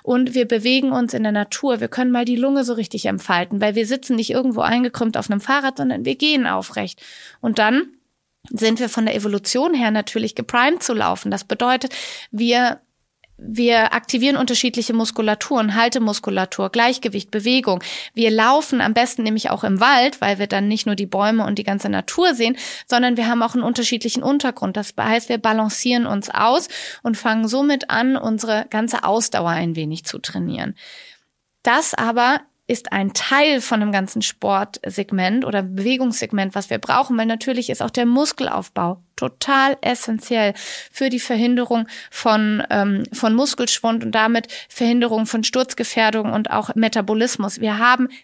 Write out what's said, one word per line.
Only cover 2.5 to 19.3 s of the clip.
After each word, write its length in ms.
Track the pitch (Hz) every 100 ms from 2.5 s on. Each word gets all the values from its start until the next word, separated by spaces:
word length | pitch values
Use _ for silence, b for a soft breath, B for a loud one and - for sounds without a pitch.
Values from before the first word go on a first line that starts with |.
| 277
so 80 | 240
richtig 320 | 226 202 208
entfalten, 560 | 196 196 - 175 180 202
weil 140 | 214
wir 120 | 208 220
sitzen 300 | 262 262 233
nicht 140 | 226
irgendwo 320 | 247 262 220
eingekrümmt 560 | - 240 247 - 226 220
auf 120 | 214
einem 120 | 202
Fahrrad, 340 | - 277 269 269
sondern 300 | 262 - 247
wir 80 |
gehen 320 | 254 302 294 -
aufrecht. 560 | - - - 185 - B B B B
Und 160 | 233 220
dann 300 | 214 269 - - _ _ _ _ -
sind 300 | 214 220 226
wir 80 | 226
von 160 | 233
der 100 | 220
Evolution 600 | 214 208 202 - 247 339
her 160 | 285 226
natürlich 440 | 214 202 220 220
geprimed 480 | - 220 240 269 349
zu 120 | -
laufen. 360 | 220 196 190 208
Das 140 | 202
bedeutet, 500 | - 208 247 254 262 B B B B
wir, 500 | 214 233 240 247 - _ _ _ _ _ -
wir 560 | - 220 233 233 220
aktivieren 440 | 233 - 247 269 269
unterschiedliche 580 | 247 240 254 240 226
Muskulaturen, 800 | 226 220 - 214 214 - 262 214
Haltemuskulatur, 960 | 214 240 247 214 202 208 190 190 - 190
Gleichgewicht, 600 | 233 240 254 233 202 -
Bewegung. 520 | 214 220 262 214 180 B B B
Wir 160 | 233 220
laufen 500 | 220 226 294 302 247
am 140 | 208
besten 280 | 226 247 -
nämlich 280 | 214